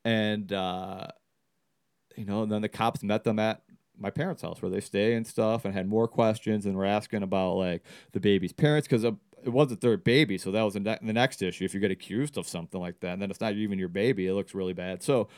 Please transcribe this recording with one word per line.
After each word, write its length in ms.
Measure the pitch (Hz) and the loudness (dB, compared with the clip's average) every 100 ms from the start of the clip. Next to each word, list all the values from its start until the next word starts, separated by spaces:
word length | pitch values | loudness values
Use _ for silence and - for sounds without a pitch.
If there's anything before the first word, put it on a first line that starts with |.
And, 480 | 117 110 107 107 98 | 0 2 2 0 -2
uh, 560 | 98 92 92 92 95 - - _ _ _ _ _ _ _ _ _ | -2 -2 -4 -6 -10 -12 -16 _ _ _ _ _ _ _ _ _
you 120 | - 101 | -10 -4
know, 160 | 101 | -2
and 100 | 110 | 0
then 80 | 107 | 0
the 80 | 107 | -2
cops 340 | - 113 - | 0 0 0
met 220 | 98 107 | 0 0
them 140 | - 107 | 2 2
at 240 | 110 107 _ - _ - | 0 -2 _ -20 _ -10
my 120 | 98 | -6
parents' 320 | 156 185 160 | -4 -4 -4
house 180 | 87 - | -8 -6
where 100 | 95 | -4
they 100 | 95 | -4
stay 340 | - 101 107 | -2 2 2
and 120 | 117 113 | 2 0
stuff 380 | - 110 113 | 0 2 0
and 80 | 101 | -2
had 160 | 95 92 | -4 0
more 180 | 107 113 | 2 2
questions 600 | - 113 110 - 107 101 | 4 4 2 0 0 0
and 100 | 95 | 0
were 80 | |
asking 380 | 98 104 - 107 | 2 0 0 -4
about, 320 | 98 95 92 | 0 0 2
like, 280 | 92 90 85 - - - | 2 0 -2 -6 -20 -10
the 80 | - | 0
baby's 320 | 104 98 90 | 4 4 2
parents 340 | - 151 151 143 | 2 4 4 2
'cause, 160 | 120 | 2
uh, 100 | 117 107 _ - | 2 -2 _ -10
it 60 | - | -2
was 240 | 123 147 | 2 2
a 40 | 110 | 2
third 280 | 123 104 | 2 4
baby. 320 | 117 127 135 95 | 4 4 4 0
So 140 | 95 | -2
that 120 | 101 | 0
was 120 | 107 | 0
the 60 | 101 | 0
ne-, 180 | 101 110 | -2 -2
the 120 | 110 | -2
next 260 | 110 131 - | 2 0 0
issue. 240 | 92 - | -4 -2
If 80 | 92 | -4
you 80 | 98 | 0
get 100 | 101 | 0
accused 460 | 95 - 101 147 110 | -2 -4 -4 -4 -6
of 100 | 85 | -8
something 340 | 87 82 95 | -8 -8 -8
like 200 | 87 87 | -8 -8
that, 140 | 90 | -8
and 80 | 92 | -4
then 80 | 101 | -6
it's 100 | 95 | -4
not 140 | 113 | -4
even 240 | 104 107 95 | -2 -2 -2
your 100 | 92 | -2
baby, 380 | 92 113 98 92 | 0 0 2 0
it 80 | |
looks 200 | 98 95 | 0 -2
really 200 | 95 92 | -4 -4
bad. 280 | 90 90 90 | -4 -6 -4
So, 260 | - 131 104 | 0 2 0